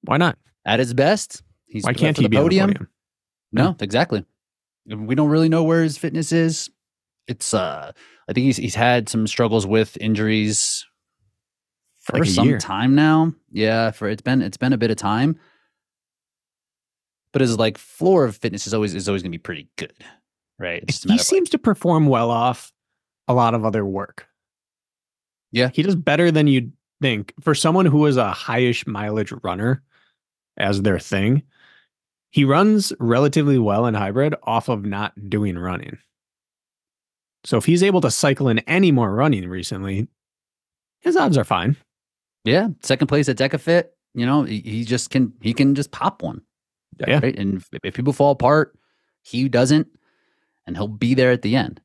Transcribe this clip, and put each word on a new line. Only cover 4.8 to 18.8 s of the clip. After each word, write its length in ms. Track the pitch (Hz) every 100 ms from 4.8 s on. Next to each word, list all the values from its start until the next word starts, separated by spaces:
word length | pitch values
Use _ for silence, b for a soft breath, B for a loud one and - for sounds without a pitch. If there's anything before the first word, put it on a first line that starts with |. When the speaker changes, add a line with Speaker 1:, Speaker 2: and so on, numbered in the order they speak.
| -
Speaker 2:
We 280 | 107 107
don't 160 | 135 151
really 180 | 156 160
know 140 | 160
where 220 | 160 165
his 120 | 160 143
fitness 360 | 165 160 151
is. 360 | 165 165 160 - _ _ _ _ _ -
It's, 260 | 117 -
uh, 380 | 107 87 71 76 b b b b
I 40 |
think 120 | 101
he's, 120 | 135 123
he's 180 | 104
had 340 | 104 120 123 107
some 200 | 113 107
struggles 380 | - 117 113 98
with 280 | 110 107 -
injuries 840 | 110 107 107 107 107 107 - - - _ _ _ _ _ _ _ _ _ _ _
Speaker 1:
For, 140 | -
like, 100 | 127
Speaker 2:
for 40 | 156
Speaker 1:
a 40 |
Speaker 2:
some 160 | 95 127
Speaker 1:
year. 100 | 127
Speaker 2:
time 380 | - 98 123 143
now. 360 | 156 156 165 - _
Yeah, 400 | - 110 113 113
for, 160 | - 104
it's 120 | 107
been, 200 | - 131
it's 140 | 98 -
been 160 | 127
a 60 | 127
bit 120 | 113
of 60 | 107
time. 420 | 101 110 139 160 b b b b _ _ _ _ _ _ _ _ _ _ _ _ _ _ _
But 80 | 131
his, 180 | 127 113
like, 200 | 113 -
floor 460 | - - 175 185
of 120 | 127 101
fitness 300 | 117 98 -
is 80 |
always, 200 | 110